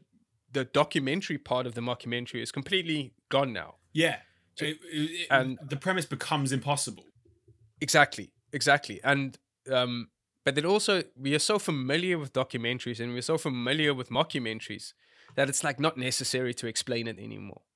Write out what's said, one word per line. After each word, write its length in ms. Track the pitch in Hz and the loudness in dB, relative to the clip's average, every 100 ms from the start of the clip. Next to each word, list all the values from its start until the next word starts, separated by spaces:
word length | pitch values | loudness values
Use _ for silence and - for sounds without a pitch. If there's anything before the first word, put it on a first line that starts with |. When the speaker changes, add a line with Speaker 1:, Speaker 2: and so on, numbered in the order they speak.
| _ _ _ _ _ | _ _ _ _ _
Speaker 1:
the 140 | 139 123 | -4 0
documentary 720 | 143 147 165 131 170 - 147 | 2 2 2 0 -2 -4 -8
part 280 | - 123 123 | -2 -2 -2
of 60 | 117 | -4
the 60 | |
mockumentary 600 | 120 120 117 120 120 120 | -4 -4 -4 -6 -4 -6
is 100 | 113 | -6
completely 600 | 143 135 190 165 151 131 - _ | -6 -2 0 0 -2 -4 -12 _
gone 220 | 135 139 | 0 2
now. 220 | 101 71 - _ | -2 -8 -14 _
Speaker 2:
Yeah. 240 | 151 165 113 - _ _ - | 2 2 0 -8 _ _ -6
Speaker 1:
So 100 | 151 | -6
Speaker 2:
It, 120 | 156 - | -6 -6
it, 200 | 156 156 175 | -4 -4 -4
it, 60 | 165 | 2
Speaker 1:
and 300 | 135 131 131 | 2 2 -4
Speaker 2:
the 140 | 139 143 | -6 -4
premise 280 | 185 185 156 | 0 0 -2
becomes 460 | - - 151 135 | -4 -2 0 2
impossible. 540 | 135 143 143 - 98 - _ _ _ _ _ _ _ | 0 0 0 -2 -8 -18 _ _ _ _ _ _ _
Speaker 1:
Exactly, 520 | 147 156 143 - 95 _ _ | 4 6 6 4 -12 _ _
exactly. 460 | 139 143 143 - 98 | 0 4 4 2 -2
And, 340 | 135 139 135 - _ _ - | 2 2 0 -6 _ _ -2
um, 380 | 127 123 120 113 _ _ _ | 2 2 -2 -8 _ _ _
but 100 | 151 135 | 0 0
then 100 | 165 | 2
also, 380 | 208 - 190 - - | 2 4 2 0 -6
we 180 | 135 147 | 0 2
are 40 | |
so 200 | - 214 | 4 2
familiar 580 | - 147 131 151 185 175 | 2 0 0 0 2 0
with 160 | 139 | 0
documentaries 680 | 131 131 123 117 127 123 113 | -2 -2 -2 -2 -2 -4 -6
and 140 | 120 | -4
we're 80 | 123 | -4
so 160 | 120 160 | 0 0
familiar 560 | 156 127 120 156 151 | 0 -2 0 2 2
with 160 | 131 120 | 0 0
mockumentaries 840 | 120 160 147 117 110 - 101 - - _ _ - - | 0 0 -2 -4 -6 -8 -12 -12 -18 _ _ -8 0
that 120 | 139 | 0
it's, 140 | 135 | 2
like, 160 | 151 135 | 0 0
not 160 | 156 131 | 0 0
necessary 560 | 127 - 143 131 127 117 | -2 -2 0 0 -2 -4
to 100 | 117 | -4
explain 400 | - - 120 117 | -4 -2 -2 -4
it 120 | 98 | -8
anymore. 420 | 107 104 101 - - | -12 -12 -12 -16 -20